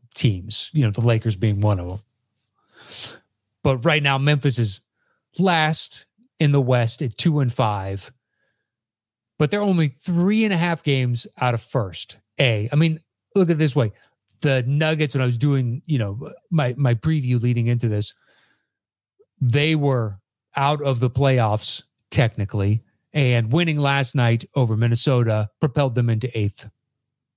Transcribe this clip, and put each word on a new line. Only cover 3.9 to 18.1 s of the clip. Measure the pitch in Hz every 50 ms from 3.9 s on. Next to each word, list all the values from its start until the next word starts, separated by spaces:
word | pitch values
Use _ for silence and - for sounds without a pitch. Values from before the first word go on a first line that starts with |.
| 151 151 143
now, | 139 135 135
Memphis | 139 147 151 139 - 139 120 120
is | 113 101 95 - _ _ _ _ _ _ _ _ _ _ - -
last | 185 190 175 160 156 156 160 - - - - - - _ _ _ _ _ _ -
in | 160 143
the | 143 143
West | 127 127 127 123 117 113 - -
at | 151 117 -
two | - - 170 147 147
and | 135 120
five, | - - 120 107 104 98 95 98 98 95 - - - _ _ _ _ _ _ _ _ _ _ _ _ _ _ _ _ _ _ _ _ _ _ _ _ -
but | 151 139
they're | 202 208
only | 208 202 185 165 156
three | 139 - _ - 185 170 170 175 196 214 220 220
and | 208 190
a |
half | 165 175 175 165 - -
games | 151 135 131 127 123 120 117 - - - -
out | 127 123 120
of | 113
first. | - - - 127 101 92 85 - - - - - _ _ _ -
A, | 139 120 113 104 107 -
I | 143
mean, | 151 165 165 156 - _ _ _ _ _ _ -
look | 202 185 165
at | 165
it |
this | 147 156 143 -
way. | 147 117 98 - _ _ _ _ _ _ _ - -
The | - 143 135 127 117
Nuggets, | 127 143 151 160 156 160 151 156 - -
when | 135 131
I |
was | 123 120 113
doing, | 147 147 139 135 127 117 120 151 -
you | - 151
know, | 120 107 98 101 120 - 127 - - _ -
my, | 175 156 135 123 123
my | 139 143 120 120
preview | 113 - 156 160 151 127 123 123 117
leading | 117 123 120 120 113
into | 120 120 117 117
this, | 110 104 104 104 -